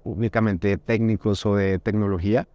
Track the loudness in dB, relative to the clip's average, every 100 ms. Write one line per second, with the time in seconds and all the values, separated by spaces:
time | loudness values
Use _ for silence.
0 | -8 -4 -2 0 0 0 0 0 0 0
1 | 2 0 0 0 0 0 0 0 -2 -2
2 | 0 -2 0 0 -2